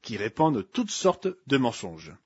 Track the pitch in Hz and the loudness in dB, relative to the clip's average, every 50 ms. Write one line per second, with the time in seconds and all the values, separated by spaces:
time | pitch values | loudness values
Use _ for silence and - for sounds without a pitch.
0 | - - 110 98 104 110 - - 156 160 139 101 95 - - 254 226 - - - | -12 -8 -6 -4 -4 -2 0 2 2 4 4 2 -2 -4 -2 -4 -4 -2 -2 0
1 | - 185 175 - - 185 - - - 135 143 131 127 117 113 - 107 87 82 80 | 2 2 2 2 -2 -6 -6 -6 -2 0 2 2 2 2 0 -4 -8 -10 -12 -12
2 | 80 78 95 - _ | -16 -18 -20 -20 _